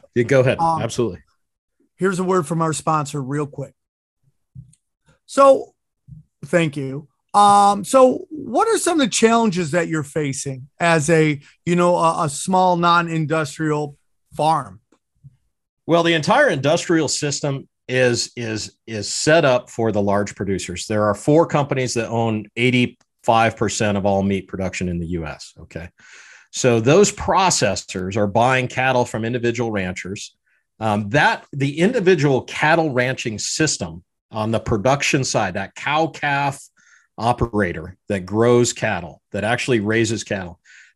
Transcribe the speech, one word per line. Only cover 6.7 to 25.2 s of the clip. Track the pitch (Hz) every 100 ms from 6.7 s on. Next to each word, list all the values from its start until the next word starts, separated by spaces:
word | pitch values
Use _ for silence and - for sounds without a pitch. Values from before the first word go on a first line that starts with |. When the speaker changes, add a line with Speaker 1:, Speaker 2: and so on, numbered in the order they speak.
| 147
Speaker 1:
you. | 135 139 - _ _
Um, | 202 208 202 202 202
so | 180 269 254 269 370
what | 311 - 262 440
are | 415
some | - 339
of | 247
the |
challenges | - 220 233 226 175 165
that | 175 170
you're | 156
facing | 143 160 143 135 139 131 135 -
as | 170 165 147
a, | 160 156 143 - _
you | - 175
know, | 175 175
a, | 165 165
a | 160
small | - - 185 185 175
non-industrial | 170 170 170 160 151 160 147 - 156 151 147 - _ _ _
farm? | 147 151 156 113 95 _ _ _ _ - _ _ _ _ _ -
Speaker 2:
Well, | 170
the | 170
entire | 165 147 240 277
industrial | 147 139 170 - 165 135
system | - 147 139 147 135 - _ -
is, | 127 123 120 -
is, | - 117 110 95 - -
is | 110 101
set | - 151 165
up | 143 123 -
for | - 113
the | 104
large | 101 101 101
producers. | - 98 92 - 90 -
There | 107
are | 107
four | 101 - 151 165
companies | 151 143 135 127
that | 120 113
own | 117 113 107 104 -
eighty-five | 127 123 120 - _ _ - 113 113 -
percent | 104 - 107 101
of |
all | 101 98
meat | 98 98 -
production | 92 92 - 90
in | 87
the | 82
U | 87